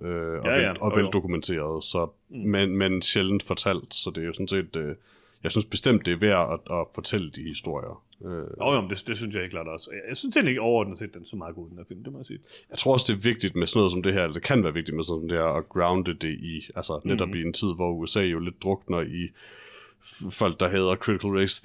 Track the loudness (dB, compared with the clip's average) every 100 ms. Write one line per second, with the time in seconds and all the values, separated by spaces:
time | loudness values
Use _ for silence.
0 | -6 -4 -4 -4 0 2 2 0 2 2
1 | 2 2 0 -2 -2 -2 -2 -4 -2 -2
2 | -2 -6 _ -4 0 2 2 4 2 2
3 | 2 2 2 0 0 -2 0 0 -2 -6
4 | -4 -4 -6 -4 -2 -2 -2 -4 -6 -8
5 | _ _ _ _ -2 -2 0 0 4 4
6 | 4 2 4 6 4 -2 -4 -4 -4 -6
7 | -4 -2 -4 -8 -10 -8 -6 -6 -8 -12
8 | _ _ -10 -8 -8 -2 2 2 0 -6
9 | -4 -6 -4 -4 -6 -6 -8 -10 -12 -12
10 | -10 -6 0 2 4 2 4 4 2 -4
11 | -10 -12 -14 -12 -10 -12 -14 -16 -16 -16
12 | -14 -14 -14 -16 -16 -20 -12 0 4 4
13 | 4 2 2 2 0 0 2 4 4 4
14 | 2 2 0 -2 2 4 4 0 -2 -4
15 | -2 -4 0 2 2 2 0 2 4 4
16 | 0 -2 -4 -4 -8 -10 -8 -8 -6 -4
17 | -2 0 0 -2 -2 0 0 2 0 0
18 | 0 2 2 0 -4 -4 -2 -2 -2 -2
19 | -2 -4 -6 -10 -20 -20 -20 -20 -20 _
20 | -18 -10 -8 0 0 2 2 4 4 2
21 | 0 0 2 2 2 2